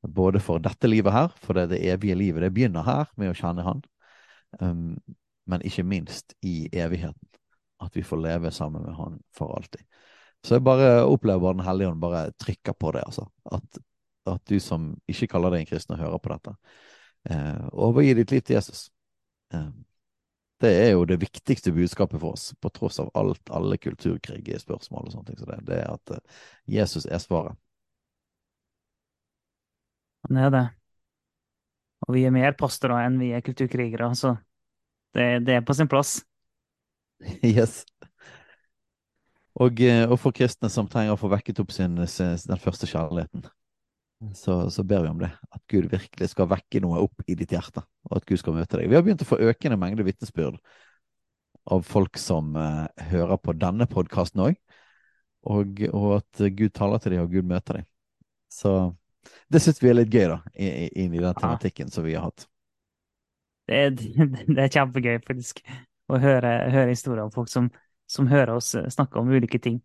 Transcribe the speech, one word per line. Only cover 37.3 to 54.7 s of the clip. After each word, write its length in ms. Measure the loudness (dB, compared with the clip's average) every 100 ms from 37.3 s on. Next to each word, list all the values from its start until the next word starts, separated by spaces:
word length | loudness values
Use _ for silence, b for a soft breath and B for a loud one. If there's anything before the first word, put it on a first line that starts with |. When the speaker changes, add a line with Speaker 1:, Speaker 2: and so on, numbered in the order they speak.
| 0
Speaker 1:
Yes. 400 | 4 4 2 -2 -20 _ -20 _ b b b b b _ _ _ _ _ _ _ _ 2
Og, 240 | 2 6 6
eh, 180 | 6 6
og 80 | 4
for 140 | 2 2
kristne 320 | 0 2 -4
som 160 | -2 -2
trenger 240 | 0 0
å 60 | 0
få 100 | 0
vekket 280 | -2 -2 -4
opp 100 | -4
sin, 240 | -2 -2 0 -4
sin, 260 | -2 -2 -2 -4
den 100 | -4
første 280 | -4 -4 -6
kjærligheten, 560 | -4 -4 -4 -6 -10 -16 _ _ _ _ _ _ _
så, 480 | -14 -8 -2 0 -2
så 120 | -4
ber 200 | 0 2
vi 80 | 0
om 80 | -2
det, 80 | -6 -8 -20
at 100 | -20 _
Gud 220 | 0 0
virkelig 380 | -4 -6 -6 -6
skal 160 | 0 0
vekke 320 | 0 _ -2
noe 220 | 0 0
opp 180 | -2 -4 -6
i 80 | -6
ditt 140 | -4
hjerte, 300 | -6 -6 -14 -16 _ -6
og 100 | -6
at 80 | -2
Gud 140 | -2
skal 140 | 0 -4
møte 220 | -2 -2
deg. 100 | 4
Vi 60 | 4
har 60 | 4
begynt 160 | 0
å 40 | 0
få 80 | 2
økende 380 | 2 2 -2 -2
mengde 280 | -2 -2 -2
vitnesbyrd 500 | -4 -8 -4 -4 -6 b b b b b _ _ _ _ _ -2
av 160 | -2 2
folk 320 | 2 2 -2
som, 360 | -2 -2 -2 -4
eh, 320 | -2 -4 -6 -10 -4
hører 260 | -2 0 -2
på 160 | -2
denne 320 | -2 -2 0 0
podcasten 540 | 0 -2 -2 -2 0
også, 160 | 0 0 _